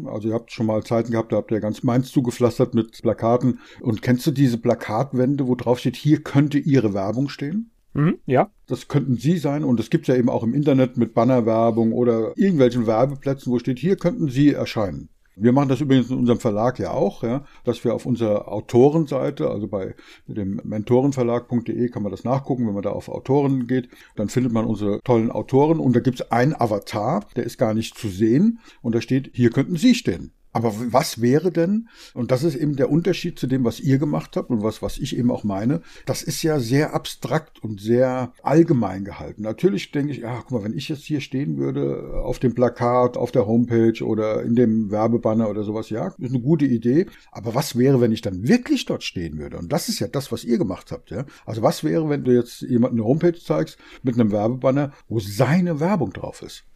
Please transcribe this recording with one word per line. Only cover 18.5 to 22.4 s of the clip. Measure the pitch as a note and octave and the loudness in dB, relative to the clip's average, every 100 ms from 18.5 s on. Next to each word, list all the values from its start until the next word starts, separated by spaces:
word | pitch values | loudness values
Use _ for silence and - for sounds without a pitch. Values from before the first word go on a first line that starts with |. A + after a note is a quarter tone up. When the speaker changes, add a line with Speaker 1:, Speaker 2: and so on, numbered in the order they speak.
| G2+ - A#2+ C3+ D#3 D3 C3+ C#3 C#3+ D3+ | -8 0 6 6 6 0 -2 -4 -2 -4
Speaker 1:
also | A2 G#2+ | -4 -6
bei | G2+ F#2+ - - - - | -6 -8 -12 -20 -20 -12
dem | A#2 G2 G2+ | -8 -6 -6
mentorenverlag | - G#2+ G#2 B2 C#3 C3+ A#2 A#2+ - | -6 -8 0 2 2 0 -2 -2 -2
punkt | A#2+ A2+ | -4 -4
de | A2 A#2+ | -4 -4
kann | A#2 | -4
man | G#2 | -8
das | F#2+ | -6
nachgucken, | A#2 C3+ | -4 -2